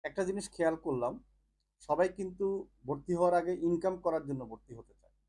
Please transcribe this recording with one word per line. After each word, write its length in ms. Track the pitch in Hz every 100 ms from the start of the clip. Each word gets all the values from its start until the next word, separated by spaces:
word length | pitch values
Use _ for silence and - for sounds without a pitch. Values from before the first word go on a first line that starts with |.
| 147
একটা 140 | - 185
জিনিস 160 | 202 - -
খেয়াল 200 | 165 160 165
করলাম, 280 | 131 120 254 - _ _ _ _ _ -
সবাই 200 | 147 185 190
কিন্তু 260 | 185 185 196 196 - _ 123
ভর্তি 260 | 143 156 170
হওয়ার 180 | 175 175
আগে 140 | 170 180 170
ইনকাম 280 | 170 185 185 175
করার 180 | 160 143
জন্য 120 | 135 117
ভর্তি 220 | 110 - 117
হতে 140 | - _
চায়। 160 | _ _